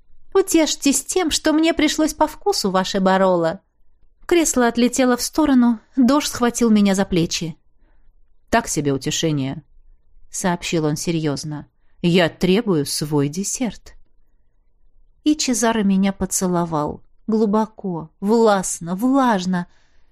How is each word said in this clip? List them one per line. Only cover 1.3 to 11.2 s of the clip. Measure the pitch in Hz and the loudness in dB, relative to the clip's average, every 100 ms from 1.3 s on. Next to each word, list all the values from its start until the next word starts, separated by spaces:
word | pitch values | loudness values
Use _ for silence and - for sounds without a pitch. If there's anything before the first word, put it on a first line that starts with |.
что | - 311 | 0 0
мне | 302 320 | 2 2
пришлось | 320 294 - 302 | 2 0 0 -2
по | - 311 | 0 -2
вкусу, | - 403 - 202 | -2 -4 -2 0
ваше | 185 185 202 | -2 -2 0
Бароло!» | 185 190 190 180 160 185 _ _ - _ - _ | 2 4 2 2 0 -4 _ _ -20 _ -20 _
Кресло | - 349 294 254 233 | 0 0 2 2 0
отлетело | 233 240 247 254 240 | 2 0 2 0 0
в | |
сторону, | - - 302 262 240 226 _ - | -2 0 2 4 2 0 _ 0
Дож | 240 285 - | 2 2 0
схватил | - 240 - 233 | -2 -2 2 2
меня | 214 202 | 4 4
за | 190 | 2
плечи. | 190 180 175 - 160 - _ _ _ _ - _ _ _ - | 0 0 -2 -4 -8 -12 _ _ _ _ -20 _ _ _ -2
«Так | 226 226 | -2 0
себе | - 143 | -4 -2
утешение», — | 135 151 - 165 147 131 151 - - - - _ - - | -2 -4 -2 -2 -2 -4 -8 -14 -20 -20 -20 _ -20 -14
сообщил | - 190 175 - 165 | -6 -4 -4 -4 -2
он | 151 147 | -2 -2
серьёзно. | - 165 | -4 -2